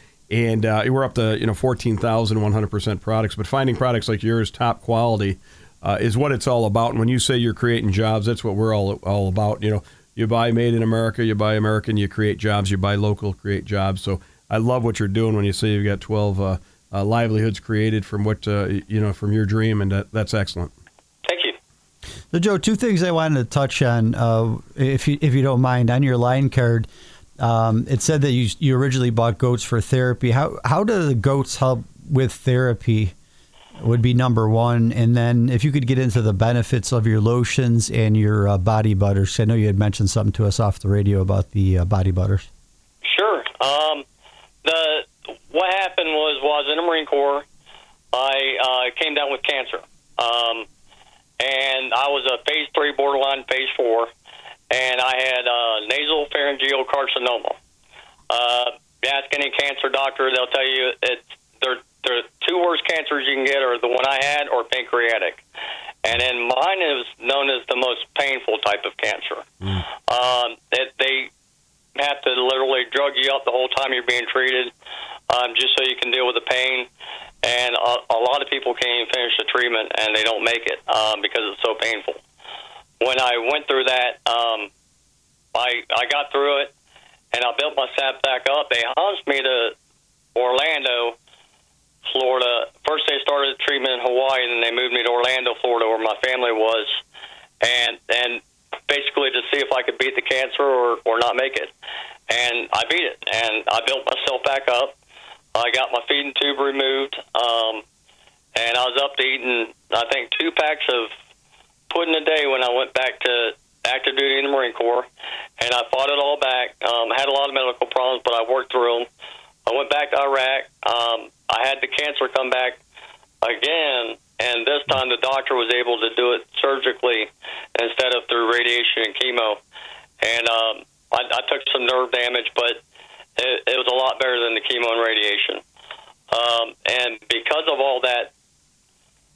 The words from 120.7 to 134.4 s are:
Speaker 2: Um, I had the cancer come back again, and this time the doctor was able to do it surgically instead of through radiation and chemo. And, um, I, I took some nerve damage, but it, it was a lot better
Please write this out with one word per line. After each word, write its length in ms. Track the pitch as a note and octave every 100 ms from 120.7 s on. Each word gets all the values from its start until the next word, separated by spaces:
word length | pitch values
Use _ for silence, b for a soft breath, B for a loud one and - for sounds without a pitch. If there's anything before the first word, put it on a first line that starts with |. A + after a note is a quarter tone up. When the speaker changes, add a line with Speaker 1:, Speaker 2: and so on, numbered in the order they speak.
| - -
Speaker 2:
Um, 440 | A#2 A#2 A2+ - _ -
I 180 | A2 C3
had 140 | C3+
the 60 | B2+
cancer 420 | - D3 C#3+ B2+
come 220 | C3+ B2+
back 280 | B2+ B2+ - _ B B B B -
again, 720 | A2+ A2 C#3 E3 D3+ B2+ A2+ A2 _ -
and 280 | A#2+ A#2 A#2+
this 160 | C#3+ -
time 200 | C3+ B2+
the 100 | A#2+
doctor 320 | C3 C3+ C3
was 180 | B2+ A2+
able 240 | B2 A#2+ A#2
to 140 | A2+
do 200 | A2+ B2
it 120 | A#2+ - -
surgically 680 | C#3 C3+ B2+ - B2 A2+ G#2 _ B B B -
instead 340 | A#2 - B2+
of 120 | A#2+ -
through 240 | A#2+ A2+
radiation 540 | A#2+ A#2+ A#2+ A#2+ - A2
and 80 |
chemo. 440 | - C3 A#2+ A2 G#2 _ B B B B -
And, 260 | G#2+ A#2 A#2
um, 360 | A2+ A2+ G#2+ - _ -
I, 120 | A#2+
I 180 | B2+ B2+ -
took 120 | C#3 -
some 140 | C3+ B2
nerve 240 | B2+ B2+
damage, 400 | B2 A#2+ B2 A2
but 280 | - A#2+ - _ B B B B -
it, 240 | B2+ B2 -
it 100 | C3
was 100 | B2
a 40 |
lot 240 | B2+ C3 -
better 200 | C3 A#2+